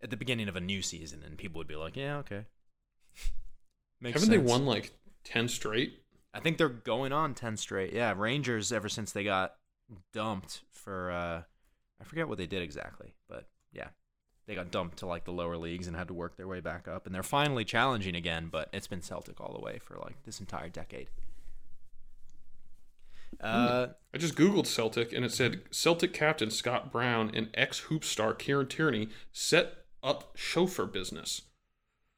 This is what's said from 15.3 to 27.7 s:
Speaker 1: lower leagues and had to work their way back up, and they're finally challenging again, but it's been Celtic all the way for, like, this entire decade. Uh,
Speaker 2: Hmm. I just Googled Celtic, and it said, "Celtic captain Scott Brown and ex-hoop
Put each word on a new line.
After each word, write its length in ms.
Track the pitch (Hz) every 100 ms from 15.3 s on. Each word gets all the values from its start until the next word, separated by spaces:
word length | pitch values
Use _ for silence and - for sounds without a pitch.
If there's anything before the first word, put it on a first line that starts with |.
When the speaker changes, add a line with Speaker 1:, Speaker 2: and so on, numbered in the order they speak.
Speaker 1:
lower 260 | 90 85 85
leagues 280 | 85 90 87
and 100 | 87
had 120 | 87
to 60 | 87
work 200 | 87 -
their 120 | 95
way 120 | 90
back 280 | 80 87 82
up, 180 | 90 -
and 80 |
they're 80 | 92
finally 420 | 95 143 147 127
challenging 520 | 107 117 135 117 95 85
again, 320 | 85 82 82
but 160 | 82 76
it's 140 | 98 -
been 160 | 87
Celtic 360 | - 82 - -
all 140 | 50
the 80 | 52
way 140 | 53 55
for, 180 | - 50
like, 260 | 50 -
this 160 | 113 107
entire 300 | 98 71 82
decade. 380 | - - 62 - - - - - - - - - - - - - - - - - - - - - - - -
Uh, 460 | 107 117 120 123 123
Speaker 2:
Hmm. 40 | - - 147
I 20 |
just 160 | 165 131
Googled 300 | 185 208 -
Celtic, 480 | - 113 120 117
and 100 | -
it 80 | 120
said, 300 | - 123 107 -
"Celtic 420 | - 160 170 170
captain 360 | - 151 156 107
Scott 420 | - 120 120 -
Brown 380 | 117 123 117 110 -
and 140 | 110
ex-hoop 500 | 110 131